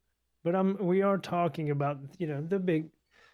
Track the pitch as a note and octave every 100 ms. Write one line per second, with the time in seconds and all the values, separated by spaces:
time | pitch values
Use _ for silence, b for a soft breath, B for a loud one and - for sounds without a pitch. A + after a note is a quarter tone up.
0 | _ _ _ _ E3 F3+ F#3+ G3 F3+ F#3
1 | G3 G3 - F3 F3 D#3 D3+ C#3+ C#3+ C#3+
2 | C#3 - D#3+ C#3 D#3+ G3 F3+ D#3+ D#3+ -
3 | _ b b